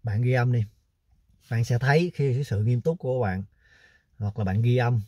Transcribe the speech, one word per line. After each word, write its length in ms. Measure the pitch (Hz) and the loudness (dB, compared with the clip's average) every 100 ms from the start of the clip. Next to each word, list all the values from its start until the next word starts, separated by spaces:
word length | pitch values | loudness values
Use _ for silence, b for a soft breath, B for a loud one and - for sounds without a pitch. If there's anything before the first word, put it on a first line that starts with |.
Bạn 200 | 113 104 | -2 -2
ghi 100 | 123 | 0
âm 200 | 127 123 | 2 2
đi. 120 | 123 104 _ _ _ _ _ _ _ _ | 0 -2 _ _ _ _ _ _ _ _
Bạn 140 | 117 | -4
sẽ 140 | 117 120 | 0 0
thấy 340 | 131 147 175 | 4 2 2
khi 200 | - 139 | -2 -2
cái 100 | 123 | 0
sự 200 | 143 101 | -2 0
nghiêm 160 | 107 120 | 0 0
túc 180 | 160 170 | 0 -4
của 240 | 131 127 | -4 -2
bạn, 220 | 104 92 98 b b b b b b _ | -2 -2 -8 b b b b b b _
hoặc 200 | 104 - | -8 -4
là 60 | |
bạn 180 | 98 98 | -2 0
ghi 140 | 117 123 | 2 2
âm 240 | 120 120 | 2 0